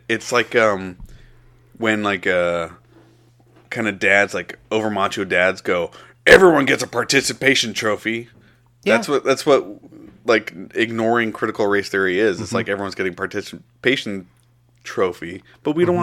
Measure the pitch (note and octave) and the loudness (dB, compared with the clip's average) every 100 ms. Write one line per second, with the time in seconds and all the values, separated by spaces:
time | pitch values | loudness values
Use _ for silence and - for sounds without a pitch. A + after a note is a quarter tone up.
0 | - A2 - B2 A2+ A#2+ A2 F#2+ F#2+ F2+ | -6 -6 0 -2 0 2 2 0 -6 -12
1 | - - - - - _ _ - A2+ G#2+ | -20 -20 -20 -20 -20 _ _ -4 -2 0
2 | G#2 F#2+ F#2+ F2+ F2 F2 E2 F2 _ _ | -2 -2 0 0 0 -2 -6 -12 _ _
3 | _ _ _ _ _ _ - B2 G#2+ G2 | _ _ _ _ _ _ -12 -6 -6 0
4 | G2 G2+ G2 F#2+ E2+ - - A2 A2 G2+ | 4 4 2 -2 -8 -14 -4 -2 -2 -2
5 | G2 G#2+ F#2 F2+ F#2 F#2+ - F2 E2+ - | -2 -2 -2 2 2 0 -4 -2 -4 -10
6 | - _ E3+ - F#3 D3 C3+ C3 A#2+ A#2 | -20 _ 6 8 8 6 2 -2 -2 -4
7 | A#2 C3+ B2+ A2+ C3+ C3 A#2 F#2+ G#2+ G2+ | 0 0 0 -2 0 0 -2 -4 -4 -2
8 | A2 A2+ A#2+ - _ _ _ _ F#3+ A3+ | -4 -6 -10 -20 _ _ _ _ 0 0
9 | F3+ C#3 - C3 D#3 B2+ G2 G#2 - - | 2 0 0 0 4 2 2 -16 -20 -20
10 | - - - A2 - F2+ - - A#2 A2+ | -20 -10 0 0 0 -14 -8 -4 -2 0
11 | A2+ A#2 A2 - A2 - G2+ G2+ - G2 | 0 2 0 -4 -6 0 0 0 0 -2
12 | F#2+ F#2 G#2+ F2+ G2 F#2+ F#2 G2+ G2 F#2+ | 0 2 0 0 -4 -4 -4 -6 -6 -6
13 | F#2+ F2 F#2+ G2+ - - _ _ B2 C3+ | -6 -6 -8 -8 -10 -18 _ _ -2 0
14 | A2+ G2 F2+ _ _ _ _ _ - A#2 | -4 -10 -12 _ _ _ _ _ -12 -2
15 | F#2+ - E2+ F#2 _ _ D3+ D#3 F3 F3 | -2 -2 -12 -14 _ _ -4 0 0 0